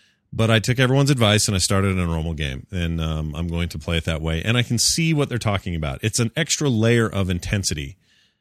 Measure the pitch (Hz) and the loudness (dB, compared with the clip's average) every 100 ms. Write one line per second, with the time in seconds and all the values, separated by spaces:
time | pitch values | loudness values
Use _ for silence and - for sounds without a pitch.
0 | _ _ _ - 110 113 98 123 127 135 | _ _ _ 0 2 4 2 2 2 4
1 | 139 135 107 107 - 95 - 98 98 92 | 2 4 4 4 2 0 2 2 2 0
2 | 85 82 82 78 71 65 - 92 85 82 | 0 -2 -2 -4 -4 -6 -8 -4 -2 -2
3 | 80 78 78 73 87 85 85 78 82 82 | -2 -2 -4 -6 -4 -2 -4 -4 -4 -2
4 | 82 78 80 80 110 123 117 117 - - | -2 -4 -2 -2 0 0 0 0 0 2
5 | 165 151 139 120 113 98 92 82 76 67 | 2 2 0 -2 -2 -2 -2 -4 -4 -4
6 | 110 - 113 - 165 - 147 110 113 120 | -2 0 -2 -2 -2 -2 0 2 4 4
7 | 110 98 92 90 - 104 92 76 69 - | 2 0 -2 -2 -2 -2 -2 -4 -8 -14
8 | _ _ _ _ | _ _ _ _